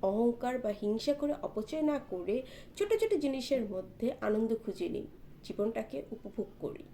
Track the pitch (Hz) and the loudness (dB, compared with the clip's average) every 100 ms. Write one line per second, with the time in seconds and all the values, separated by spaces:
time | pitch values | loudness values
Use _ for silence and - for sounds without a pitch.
0 | 190 208 240 233 247 254 226 202 208 220 | 2 4 4 2 -2 0 -2 0 0 2
1 | 285 285 294 294 - - 214 311 302 285 | 2 2 2 0 -2 -4 -4 2 2 2
2 | - 185 180 233 262 - - - 403 440 | -2 -6 0 -2 -2 -14 -16 -4 2 4
3 | 440 370 285 269 247 269 208 185 185 - | 4 4 4 0 2 2 2 -4 -6 -2
4 | 233 - 214 214 226 226 - 190 170 160 | -2 0 2 4 4 0 -2 -4 -2 -2
5 | - - - - - 196 208 226 220 269 | -6 -12 -18 -16 -10 0 0 0 -4 -6
6 | - 220 202 214 - - - - - | -8 -10 -8 -4 -4 -4 -8 -8 -14